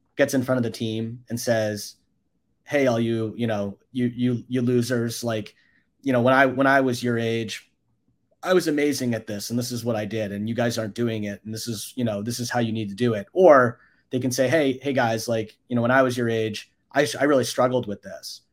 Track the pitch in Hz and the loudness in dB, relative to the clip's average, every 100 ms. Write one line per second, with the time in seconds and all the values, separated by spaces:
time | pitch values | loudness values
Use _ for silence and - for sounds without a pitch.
0 | _ - 139 135 123 127 117 - 113 110 | _ -2 0 2 0 0 0 -4 -6 -4
1 | 113 123 - 117 - 113 107 104 - - | -6 -10 -10 -6 0 0 0 -4 -10 -18
2 | _ _ _ _ _ _ - 147 135 117 | _ _ _ _ _ _ -4 0 2 2
3 | 117 113 110 101 117 107 101 98 _ 127 | 0 -2 -4 -4 -4 -2 -4 -8 _ -4
4 | 123 120 123 123 104 127 123 123 117 123 | -4 -2 -2 -2 -4 -2 2 2 2 -2
5 | 117 113 117 110 101 _ _ _ _ _ | -2 -4 -4 -4 -6 _ _ _ _ _
6 | 135 123 120 131 135 127 135 135 131 120 | 0 2 4 6 4 4 4 4 2 0
7 | 123 117 113 113 107 - - _ _ _ | -2 -2 0 -2 -4 -10 -14 _ _ _
8 | _ _ _ _ 175 185 165 147 147 135 | _ _ _ _ 2 2 4 0 0 0
9 | 123 113 - 104 - 123 123 120 117 110 | -2 -2 -4 -8 -4 -4 -4 -4 -2 -2
10 | 104 110 104 101 107 113 120 135 110 101 | -2 -4 -4 -4 -4 0 0 -2 -6 -4
11 | 120 110 104 98 107 110 117 107 - - | -4 -2 -6 -8 -12 -10 -8 -8 -10 -4
12 | 117 101 107 120 120 123 117 110 107 98 | -4 -2 -6 -6 -4 -2 -2 -2 -6 -2
13 | 123 107 98 - 185 139 123 120 _ _ | 0 0 -4 4 8 8 6 0 _ _
14 | _ 127 127 127 127 160 139 131 143 131 | _ -4 -4 0 2 2 2 0 -2 0
15 | 120 113 110 113 107 _ _ 120 117 131 | 0 0 -2 -4 -4 _ _ -2 4 4
16 | 131 123 117 113 110 104 - _ _ - | 4 2 0 0 -2 -6 -14 _ _ 0
17 | 147 - 143 139 120 - 127 127 101 101 | 0 0 2 2 2 0 2 0 -4 -10
18 | 95 82 - - _ | -12 -16 -16 -18 _